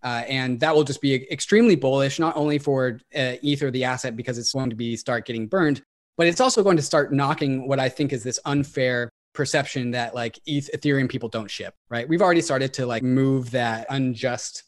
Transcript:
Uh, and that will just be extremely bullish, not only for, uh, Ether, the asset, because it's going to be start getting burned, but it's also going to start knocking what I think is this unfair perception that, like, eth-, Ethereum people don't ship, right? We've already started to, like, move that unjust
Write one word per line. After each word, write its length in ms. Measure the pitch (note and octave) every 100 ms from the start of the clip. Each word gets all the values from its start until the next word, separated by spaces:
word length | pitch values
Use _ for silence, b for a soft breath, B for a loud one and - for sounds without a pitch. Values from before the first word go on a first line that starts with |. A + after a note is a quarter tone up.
Uh, 220 | B2+ A#2+ A#2+
and 320 | C3+ B2+ B2
that 120 | D3+
will 100 | D#3
just 180 | D3+ C#3
be 300 | C#3 C3+ B2+
extremely 440 | D3 - G#3 A#3 F3
bullish, 420 | C3+ C3+ C#3 C#3
not 180 | E3 D#3+
only 220 | D3+ D3
for, 420 | C#3+ C3+ B2+ A#2 _ D#3
uh, 180 | B2+ B2
Ether, 280 | D3 C#3+ C#3+
the 140 | B2+
asset, 320 | B2+ B2+ C3 A2+
because 220 | A#2+ A#2
it's 160 | A#2
going 160 | C3+ C3+
to 60 | A2+
be 200 | A#2 A#2
start 300 | - A#2+ -
getting 220 | A#2 A2
burned, 340 | F#3+ D#3+ C3 _ _ _ -
but 120 | E3+
it's 120 | F3
also 240 | B3+ B3
going 140 | G3 E3+
to 60 |
start 280 | C#3 D#3+ C#3
knocking 560 | C#3 C#3 D#3 C#3+ C3 C3
what 120 | C3+
I 100 | C3
think 240 | - D3
is 100 | C3+
this 160 | A2+ A#2+ -
unfair 640 | C#3+ C#3 - B2+ B2 A#2+ _ _
perception 580 | - C#3 D3+ C#3 C#3 B2
that, 220 | A#2+ A#2
like, 260 | A#2+ A#2 - -
eth-, 220 | C#3+ C#3
Ethereum 360 | - D3 C#3 B2+
people 180 | B2+ A#2
don't 220 | A2+ G#2
ship, 240 | - F#2+ - _
right? 180 | A#2 B2
We've 140 | E3
already 200 | F#3+ F3
started 300 | E3 C3+ C3+ -
to, 100 | B2+
like, 160 | A#2
move 480 | B2+ C3 C3+ C3+ B2
that 360 | B2 A#2+ A2+ A2+
unjust 760 | C#3 C3 A#2 B2+ B2 - -